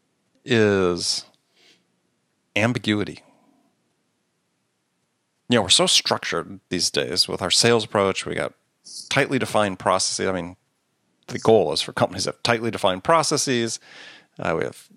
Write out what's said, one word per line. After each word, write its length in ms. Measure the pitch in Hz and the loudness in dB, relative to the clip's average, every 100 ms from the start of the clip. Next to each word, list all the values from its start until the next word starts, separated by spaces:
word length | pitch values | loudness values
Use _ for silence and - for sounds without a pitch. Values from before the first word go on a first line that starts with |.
| _ _ _ _ | _ _ _ _
is 800 | - 120 107 98 92 87 - - - _ _ _ _ _ _ _ _ _ _ _ _ - | 0 4 4 4 2 0 -2 -4 -8 _ _ _ _ _ _ _ _ _ _ _ _ -2
ambiguity. 640 | 110 117 101 104 95 - _ _ _ _ _ _ _ _ _ _ _ _ _ _ _ _ _ _ _ _ _ _ - | 0 0 0 -2 -2 -8 _ _ _ _ _ _ _ _ _ _ _ _ _ _ _ _ _ _ _ _ _ _ 0
You 80 | 120 | 2
know, 60 | |
we're 60 | 92 | 4
so 160 | - 180 | 2 4
structured 760 | - - 113 - 85 90 95 - | 2 2 -2 -2 -6 -6 -12 -8
these 220 | 90 82 | -4 -2
days 360 | - 64 85 - | -2 -2 0 -2
with 140 | - | -2
our 100 | 92 | -2
sales 340 | - 117 120 107 | 2 4 4 2
approach. 400 | 107 98 92 - | 0 0 0 -6
We 80 | |
got 180 | 82 71 _ _ _ - - - | -6 -6 _ _ _ -20 -16 -4
tightly 300 | 135 135 135 | 0 0 0
defined 400 | 104 110 104 92 | 0 0 0 0
processes. 480 | - 92 - - 95 | 0 0 0 -2 -2
I 40 | |
mean, 240 | 92 87 90 _ _ _ _ _ _ - | -4 -6 -12 _ _ _ _ _ _ -14
the 100 | - | -4
goal 340 | 110 110 80 | 4 4 4
is 80 | 73 | -2
for 140 | - | -4
companies 300 | - 123 92 | -2 -2 -2
to 60 | - | -8
have 100 | - | -4
tightly 280 | - 120 113 | -2 -2 -2
defined 320 | 101 101 92 | -2 -2 -2
processes. 760 | - 165 147 151 - 123 117 - - - - - _ - | 2 2 2 -2 0 0 -2 -6 -14 -20 -20 -20 _ -8
Uh, 160 | 87 82 | -4 -2
we 60 | |
have 240 | - - - | -4 -8 -20